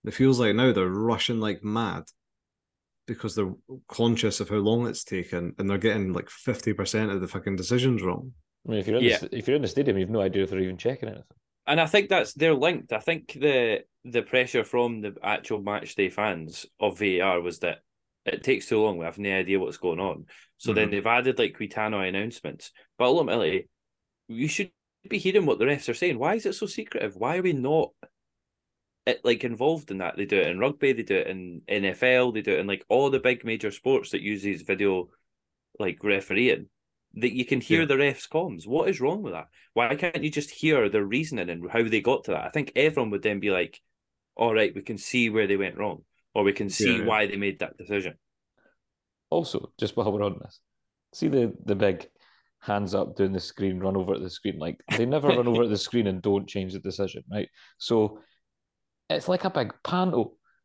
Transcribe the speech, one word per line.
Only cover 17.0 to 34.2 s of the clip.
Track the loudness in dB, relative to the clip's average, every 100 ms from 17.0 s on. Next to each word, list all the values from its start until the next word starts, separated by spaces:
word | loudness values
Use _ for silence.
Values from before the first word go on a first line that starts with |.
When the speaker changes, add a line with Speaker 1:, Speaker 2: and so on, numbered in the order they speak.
| 0 2
Speaker 3:
A |
R | 2 0
was | -2 -4
that | -6 -6 _ _ _ _
it | -6 -4
takes | 0 0 2
too | 2
long. | 2 0
We |
have | -6 -6
no | -2
idea | -2 0 0
what's | 0 -4
going | -4 -2
on. | -4 -6 -12 -20 _ _
So | 0
then | 2 2
Speaker 1:
Mm-hmm. |
Speaker 3:
they've | 0 2
added, | 2 2 0
like, | 0 -2
Quitano | -8 -4 -2 -2 -2
announcements. | -2 -6 -8 -12 -12 -18 _ _ 0
But | 2
ultimately, | 4 2 2 2 0 -4 _ _ _ _ _ _
you | -6 -4
should | -4 -6 _ _ _ -6
be | -2
hearing | 2 2 2
what | 2
the |
refs | 2 0 -4
are |
saying. | -2 -2 0
Why | -2
is | -2
it | -4
so | -6 -8
secretive? | -8 -8 -6 -6 -4
Why | -2 0
are |
we | 0
not, | 0 2 2 0 _ -20 _ _ _ _ _ _ _ _ _ -2
eh, | 0
like, | 2 2
involved | 0 0 0 0 -4
in | -4
that? | -4 -4
They | 0
do | 2
it | 2
in | 2
rugby, | -2 2 0
they | 0
do | 0 0
it | 0
in | -6 -10 -14 -4
N | 0 0
F | 2
L, | 4 6 4
they | 0
do | 0
it | 0
in, | 0
like, | -4 2
all | 4 4
the | 2
big | 2 0
major | -2 -4 -4
sports | -4 0 0 0
that | -6